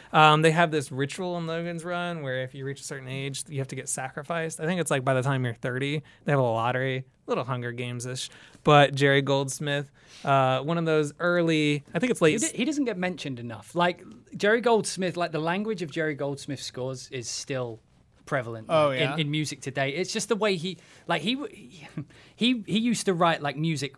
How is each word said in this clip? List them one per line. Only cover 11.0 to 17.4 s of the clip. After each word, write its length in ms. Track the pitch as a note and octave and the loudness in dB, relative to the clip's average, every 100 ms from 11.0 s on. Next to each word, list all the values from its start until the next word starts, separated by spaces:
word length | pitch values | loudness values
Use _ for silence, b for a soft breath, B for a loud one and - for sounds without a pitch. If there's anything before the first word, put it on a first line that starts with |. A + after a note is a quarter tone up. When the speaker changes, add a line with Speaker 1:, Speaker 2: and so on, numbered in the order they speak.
| D3 D3 | 2 -2
Speaker 1:
early, 640 | E3+ F3 E3 D#3+ D3+ D3 - | 0 2 2 2 2 0 -2
I 40 | E3+ | -2
think 120 | B3 | 0
it's 100 | - | 4
late 120 | E3 F3+ | 4 4
Speaker 2:
He 40 | D#4 | 0
di-, 60 | - | -2
he 60 | B3 | -2
doesn't 180 | D4 | 0
get 140 | B3 F#3 | -2 -2
mentioned 400 | F#3 D#3+ D3 B2 | -4 -4 -8 -8
enough. 360 | A#2 A2+ - | -10 -12 -6
Like, 300 | E3 F3 E3+ - - - - | 0 0 0 -10 -20 -16 -2
Jerry 240 | G3+ A#3 | 2 4
Goldsmith, 560 | A#3 A3+ - - F#3 E3+ | 4 2 2 -2 -2 -2
like, 160 | E3+ | -2
the 60 | D#3 | -2
language 420 | D#3+ F#3 G#3+ G3 | -2 -2 -2 -4
of 100 | D#3 | -6
Jerry 240 | E3 D#3 | -2 -2
Goldsmith's 520 | C#3 C#3+ C#3 - C3+ - | -2 -4 -6 -8 -10 -10
scores 420 | - B2+ C3 - | -8 -6 -8 -10
is 160 | C3 A2+ | -10 -8
still 540 | - | -8